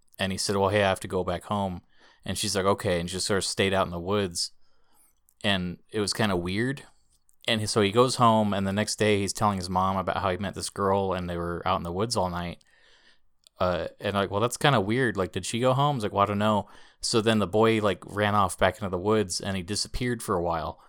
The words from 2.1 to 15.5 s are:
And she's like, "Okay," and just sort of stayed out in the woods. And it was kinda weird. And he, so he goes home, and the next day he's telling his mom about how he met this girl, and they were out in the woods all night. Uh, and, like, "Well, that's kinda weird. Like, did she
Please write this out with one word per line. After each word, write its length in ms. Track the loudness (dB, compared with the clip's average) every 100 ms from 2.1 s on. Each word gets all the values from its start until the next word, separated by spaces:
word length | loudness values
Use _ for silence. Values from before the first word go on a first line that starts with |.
| _
And 120 | -8 -4
she's 180 | -2 0
like, 80 |
"Okay," 340 | 2 2 0 0
and 100 | -2
just 180 | -4 -2
sort 120 | 0
of 60 |
stayed 300 | -2 0 2
out 120 | 2 0
in 40 |
the 60 | -4
woods. 500 | -2 -2 -2 -4 -8 -10 -20 _ _ _ _ _ _ _
And 340 | -2 0 -2 -8 _
it 100 | -4
was 120 | -2
kinda 240 | 0 0 0
weird. 460 | -2 -2 -2 -4 -10 _ _ _ _ _ -2
And 140 | -2
he, 60 | 0
so 140 | 2
he 100 | 4
goes 240 | 4 4 4
home, 380 | 4 4 2
and 120 | 0 0
the 60 |
next 240 | 0 -2 0
day 220 | 2 2
he's 120 | 0
telling 260 | 0 -2 -2
his 100 | -2
mom 280 | 0 0 0
about 200 | -2 -2
how 120 | -2
he 60 | -2
met 160 | -4
this 160 | -6 -8
girl, 420 | -2 0 2 0
and 160 | -2 -4
they 80 | -4
were 260 | -4 -4 -2
out 100 | -2
in 60 |
the 100 | -2
woods 240 | -4 -2 0
all 140 | -2
night. 280 | -2 -8 -10 _ _ _ _ _ _ _ _ _ -2
Uh, 280 | 0 0 -4 -6
and, 140 | -4
like, 160 | -2 -2
"Well, 100 | 0
that's 160 | -2 0
kinda 240 | 2 2
weird. 360 | 2 0 0 0
Like, 160 | -2
did 120 | -4
she 140 | -6